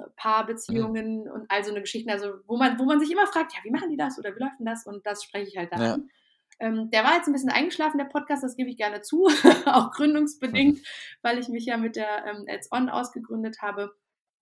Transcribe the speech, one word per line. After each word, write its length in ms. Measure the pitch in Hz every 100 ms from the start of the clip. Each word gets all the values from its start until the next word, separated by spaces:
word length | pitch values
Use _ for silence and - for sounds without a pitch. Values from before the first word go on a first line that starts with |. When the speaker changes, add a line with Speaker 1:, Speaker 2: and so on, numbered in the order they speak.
| - -
Speaker 1:
Paarbeziehungen 1080 | 220 220 214 226 - 226 220 220 220 220
Speaker 2:
Mhm. 60 | 214
Speaker 1:
und 140 | - 220
all 140 | 202
so 60 | 202
eine 80 | 208
Geschichten, 300 | 196 233 226
also 240 | 202 202 196 -
wo 100 | 240
man, 220 | 262 233
wo 60 |
man 160 | 262 302
sich 100 | 302
immer 160 | 349 392
fragt, 260 | 330 320
„Ja, 60 | -
wie 60 | 220
machen 180 | 285 359
die 60 | 285
das 220 | 285 262
oder 160 | 214 196
wie 40 |
läuft 180 | 262 -
denn 60 | 226
das?“ 200 | 226 214
Und 180 | 202 208
das 180 | 202
spreche 240 | - 202 196
ich 60 | 196
halt 140 | 170
da 60 | -
Speaker 2:
Ja. 160 | 117
Speaker 1:
an. 160 | 180 - _ _ _ _ -
Ähm, 300 | 226 220 226
der 120 | 220
war 140 | 240 339
jetzt 100 | 339
ein 60 |
bisschen 180 | 277 262
eingeschlafen, 480 | - 320 - 311 285
der 60 |
Podcast, 400 | 277 294 294 285
das 120 | 262 247
gebe 140 | 254
ich 60 | -
gerne 240 | 208 208
zu, 240 | - 311 381
<laughs> 400 | 294 - - -
auch 240 | 254 247
gründungsbedingt, 880 | - 302 302 294 - 254 247 277 294 - -
Speaker 2:
<laughs> 200 | - -
Speaker 1:
weil 160 | 240 247
ich 100 | 240
mich 180 | 233 233
ja 100 | 233
mit 200 | 226 226
der, 280 | 214 208 -
ähm, 200 | 208 202
Ads 220 | - -
On 160 | 240 254
ausgegründet 760 | - 247 - 226 226 220 220
habe. 340 | 208 202 202 - _ _ _ _